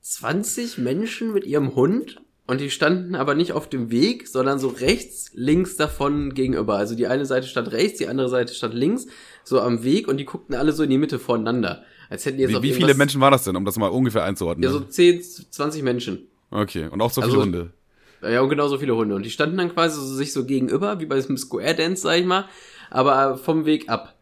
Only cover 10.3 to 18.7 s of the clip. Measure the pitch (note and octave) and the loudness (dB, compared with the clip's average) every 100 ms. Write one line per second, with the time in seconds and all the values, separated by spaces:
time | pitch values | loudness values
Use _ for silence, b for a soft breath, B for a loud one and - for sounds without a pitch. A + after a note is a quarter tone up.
10.3 | - - B2+ D3 D3+ D3+ C3 D3+ B2 - | -12 -8 0 0 2 2 2 2 -2 -2
11.3 | A#2 A2 B2 G#2 F2+ B B B G2+ - | 0 0 0 -2 -4 B B B -8 -6
12.3 | C3+ C3 A#2 C3 B2+ - C3+ C#3 C3+ C3+ | 0 2 2 0 2 4 6 4 4 6
13.3 | C3+ - F2+ G2 G#2+ G2+ G#2+ C3 G#2 E2 | 6 2 -2 -2 0 0 2 2 2 0
14.3 | G2 E2+ E2+ B2 C#3+ C3+ - F3 F3 - | -2 -2 0 0 0 -4 4 6 6 -2
15.3 | - - - D3 D#3 C3+ B2 B2 F#2 - | -18 -18 -6 -4 -2 -2 -2 -4 -8 -10
16.3 | _ _ G#2 G#2+ - D#2 E2 A#2 - A2+ | _ _ -4 -4 -4 -6 -2 0 0 2
17.3 | C3+ G#2 F2 E2+ - _ b b b - | 2 2 -2 -8 -14 _ b b b -2
18.3 | A#2 C3+ D3 D3 | 2 2 2 2